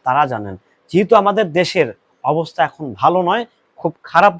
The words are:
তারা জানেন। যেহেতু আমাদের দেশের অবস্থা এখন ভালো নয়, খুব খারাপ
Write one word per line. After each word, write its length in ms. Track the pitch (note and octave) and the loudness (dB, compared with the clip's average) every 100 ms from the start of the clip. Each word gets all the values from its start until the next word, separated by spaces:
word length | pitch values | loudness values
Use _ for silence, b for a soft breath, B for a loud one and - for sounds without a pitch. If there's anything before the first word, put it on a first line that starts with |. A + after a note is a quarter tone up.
| B2+ | -2
তারা 160 | C3 C#3+ | 0 0
জানেন। 220 | A#2 G2+ F#2 _ _ _ | -4 -8 -12 _ _ _
যেহেতু 220 | F3 G#3 A3 | -2 4 4
আমাদের 240 | G3 G3+ F#3 D#3+ | 4 0 -2 -2
দেশের 280 | E3+ F#3 C3 - _ _ C3 | 0 0 -2 -4 _ _ -2
অবস্থা 280 | D#3 D#3+ - D#3 | -2 -4 -2 -4
এখন 160 | - D3 G2 | -4 -14 -2
ভালো 200 | C#3+ F3 F3 | 0 0 0
নয়, 160 | G#3+ A#3 _ _ - | -2 -6 _ _ -8
খুব 120 | E3 - - | -8 -8 -2
খারাপ 240 | E3 G3+ | 2 2